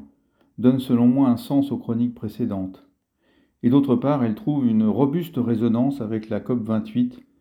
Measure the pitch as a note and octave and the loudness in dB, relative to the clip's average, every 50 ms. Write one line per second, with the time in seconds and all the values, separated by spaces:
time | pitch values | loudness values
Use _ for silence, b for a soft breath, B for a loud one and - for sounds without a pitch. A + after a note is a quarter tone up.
0 | - - _ _ _ _ _ _ _ _ _ - G#2 B2+ C3 C3 B2+ - B2 A#2 | -10 -20 _ _ _ _ _ _ _ _ _ 0 2 2 2 2 0 0 2 4
1 | A#2+ B2 B2+ C#3 C#3 B2 A#2+ A2 - - C#3+ C#3 C#3 - A2+ - - - A2+ A#2 | 4 4 4 4 4 2 2 0 -2 -2 0 0 0 0 -4 -8 -4 -4 -2 -2
2 | A#2+ B2 A#2+ - - G#2+ - - B2 G#2 G2+ F#2+ F#2+ F#2 - - _ _ _ _ | -2 -2 -4 -6 -10 -10 -6 -4 -4 -4 -4 -6 -6 -8 -10 -16 _ _ _ _
3 | _ _ _ _ _ _ _ _ _ _ _ - - B2 B2+ C#3 C#3 - A#2+ - | _ _ _ _ _ _ _ _ _ _ _ -2 0 4 4 4 4 4 0 0
4 | - C#3 D3 C#3 A#2+ A2+ G#2+ - - D3 D3 C#3+ B2+ A#2 A2 A2 A2 G#2+ F#2+ A2 | 2 0 0 0 0 -2 -2 -4 -2 -2 -2 0 2 2 2 4 2 2 2 2
5 | C#3+ C#3 D3 F3+ E3 - - C3 A2+ A#2 A#2 G#2 A#2 A2+ G#2+ A#2 B2 C#3 C#3 - | 2 2 2 -2 -4 -4 -4 -4 -2 0 0 0 0 0 2 2 0 0 -2 -4
6 | A2+ G#2 A2+ A2 G#2+ - G#2+ G2+ - - B2+ A#2 G#2+ A2 A2 A2 G#2+ - - A#2+ | -6 -6 -6 -6 -6 -6 -8 -6 -4 -4 -4 -4 -2 -2 -2 -4 -4 -4 -2 -2
7 | B2 B2 - - - _ _ _ | -2 -2 -4 -12 -20 _ _ _